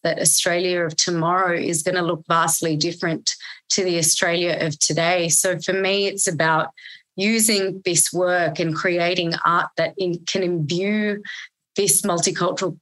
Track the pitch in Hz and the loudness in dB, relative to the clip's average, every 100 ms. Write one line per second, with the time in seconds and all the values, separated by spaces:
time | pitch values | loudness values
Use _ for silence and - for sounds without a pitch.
0 | 170 160 - - 180 175 180 175 165 156 | -2 0 2 2 2 0 0 0 -2 0
1 | - 170 165 185 185 170 - 160 - 180 | 0 2 2 2 2 0 0 -2 -2 0
2 | 175 160 - 165 165 - 170 151 170 170 | 0 -2 0 2 2 0 0 0 -2 -2
3 | 170 160 - - - - - - 185 170 | -4 -2 -4 -6 -12 -16 -4 0 0 2
4 | 165 - 180 170 175 151 160 151 - 160 | 2 2 2 2 0 0 -2 0 0 2
5 | 170 180 170 - 190 180 180 190 190 196 | 2 2 2 2 2 -2 -2 0 0 0
6 | 196 196 196 156 160 156 - - - - | 0 -2 -2 0 2 2 0 -8 -20 -20
7 | _ - 202 226 220 208 190 190 190 170 | _ -2 0 2 2 2 0 -2 -2 0
8 | - 170 180 180 165 156 170 156 190 175 | 0 0 2 2 0 0 -2 0 0 0
9 | 170 180 170 170 165 170 - - 165 - | 0 0 -2 0 2 2 0 -2 -4 -2
10 | 180 170 170 190 180 170 147 175 196 214 | -4 -4 -4 -2 0 0 -2 -2 0 0
11 | 208 202 208 - - _ _ - 196 - | -2 -4 -8 -14 -16 _ _ -2 2 2
12 | 202 170 190 - 175 180 185 170 | 2 0 0 0 -2 0 -4 -6